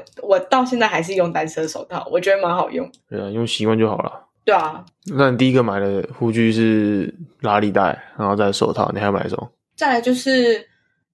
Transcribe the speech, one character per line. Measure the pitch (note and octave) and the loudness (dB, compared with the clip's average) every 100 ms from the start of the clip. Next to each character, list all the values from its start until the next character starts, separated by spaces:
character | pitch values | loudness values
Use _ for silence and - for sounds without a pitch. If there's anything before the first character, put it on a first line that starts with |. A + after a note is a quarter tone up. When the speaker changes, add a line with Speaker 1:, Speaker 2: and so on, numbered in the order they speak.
| - - | -4 -10
Speaker 1:
我 | G3+ F#3+ | 0 0
到 | F#3 C4 | 2 0
现 | B3+ A#3+ | 0 0
在 | G#3+ | 0
还 | E3 | 0
是 | E3 | -2
用 | F#3 E3+ | -2 0
单 | D#3+ D#3+ | -2 -4
车 | D#3+ | -6
手 | D#3+ - | -6 -8
套， | - F3 - | -10 -10 -4
我 | F3+ | -2
觉 | - | 2
得 | G3 | 2
蛮 | F3 | 2
好 | F3 - | -2 -2
用。 | B3+ - _ - | -6 -10 _ -12
Speaker 2:
对 | G2+ | -8
啊， | G2+ | -6
用 | A2+ A2+ | -4 -4
习 | - | 0
惯 | A2 A2 | 0 2
就 | A2 | 2
好 | G2+ | 0
了。 | - - _ _ | -6 -8 _ _
Speaker 1:
对 | - | 2
啊。 | F#3 D#3 D#3+ - _ - | 2 0 -6 -20 _ -4
Speaker 2:
那 | C#3 C3+ | 2 2
你 | A#2+ | 4
第 | C3 | 4
一 | |
个 | B2+ | 4
买 | A2+ G2 | 2 0
的 | G2 G2 - | 0 -2 -4
护 | - A#2 | -4 -2
具 | A2+ A2+ | 2 2
是 | A2 A2+ A2 G#2 G2+ D#2+ - E3 - | 4 2 2 2 0 -4 -8 -20 -6
拉 | A2+ G#2 | 0 2
力 | G#2 | 2
带， | G2 F2+ - - - | 2 0 -2 -10 -4
然 | G2+ | -2
后 | |
再 | G2+ G2+ | 0 0
手 | G2 A2+ | 0 -2
套， | - G#2 | 0 -2
你 | G2+ | 0
还 | G2+ | -2
买 | G2 F#2+ | -2 -4
什 | |
么？ | - - _ _ | -8 -10 _ _
Speaker 1:
再 | - D4 | -4 -2
来 | A#3+ | 0
就 | B3 | 0
是 | B3 C4+ C4 A#3+ G#3+ - _ _ _ _ | -2 0 2 2 0 -4 _ _ _ _